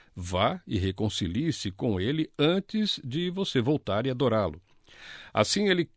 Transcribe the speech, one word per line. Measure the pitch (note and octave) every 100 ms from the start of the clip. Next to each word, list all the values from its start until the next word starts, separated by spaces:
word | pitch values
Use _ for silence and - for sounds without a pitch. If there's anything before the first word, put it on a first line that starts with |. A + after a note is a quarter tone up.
| -
vá | - F2 F2+ A2+ F#3 -
e | A2
reconcilie-se | F#2+ F#2 G#2+ - F2 F#2+ D#3+ A#2 G2+
com | F2+ B2+ F#2
ele | G#2 D#3 D#3 -
antes | D3 F#3+ - G#3+ G#3 -
de | B2+ C#3+ F3+
você | F3+ G3 C3+
voltar | A#2 D3+ - G2+ C3
e |
adorá-lo. | B2 C3 A2 F#2 D#2 _ _ - - - - -
Assim | - G#2+ G3+ G3+
ele | F3+ D#3+